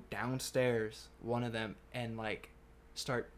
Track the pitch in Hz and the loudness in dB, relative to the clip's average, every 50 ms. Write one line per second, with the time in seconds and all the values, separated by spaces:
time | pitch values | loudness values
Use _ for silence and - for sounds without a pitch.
0 | - - - 101 113 123 131 127 - - - 131 127 127 120 113 110 107 - - | -2 -4 -2 -2 0 0 0 0 -2 2 4 4 6 6 6 4 2 0 -4 -8
1 | - - - - - 113 117 120 123 120 113 110 113 107 98 - - - - 127 | -14 -16 -16 -8 -2 0 2 2 2 0 0 0 -2 -2 -4 -8 -12 -8 -6 -4
2 | 120 113 113 113 110 110 98 - - - - - - - - - - - - - | -4 -4 -4 -2 -2 -2 -2 -4 -6 -14 -18 -20 -20 -20 -20 -20 -20 -12 -8 -4
3 | - - 127 120 - - - | -2 2 2 0 0 -2 -8